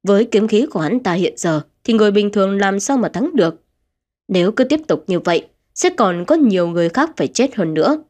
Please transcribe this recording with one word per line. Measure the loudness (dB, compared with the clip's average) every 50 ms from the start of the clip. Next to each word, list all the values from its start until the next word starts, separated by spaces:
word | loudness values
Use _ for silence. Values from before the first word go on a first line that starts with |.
| 2
Với | 2 2 2 2
kiếm | 2 2 0 2
khí | 2 2 0 0 0
của | -2 -4
hắn | -2 -2 -2 -2 -2
ta | -2 -2
hiện | 0 -2 -4 -4
giờ, | -4 -2 -2 -2 -2 -4 _ _ _ _
thì | 0 2
người | 4 2 4
bình | 4 2 0 0
thường | 0 0 0 0 0
làm | 0 0 0 -2 -2
sao | -2 -2 -2
mà | 0 -2 -2
thắng | -4 -4 -6 -2 0
được? | 0 0 0 -2 -8 _ _ _ _ _ _ _ _ _ _ _ _ _
Nếu | -4 0 0 0 0
cứ | 2 0 0
tiếp | 2 0 -2 0
tục | -2 -4 -4 -2
như | -4 -4 -2
vậy, | 0 0 -2 -2 -2 _ _ _ _ _ _
sẽ | -2 -2 -2
còn | 0 2 0 0 0 -4 0
có | 0 2
nhiều | 4 4 2 4 2 0
người | 0 0 0 -2 0
khác | 0 -2 -2 -2 -2
phải | -4 -4
chết | -4 0 -2 -2 -2 0
hơn | -4 -4 -2 0
nữa. | 0 0 0 0 -2 -6 _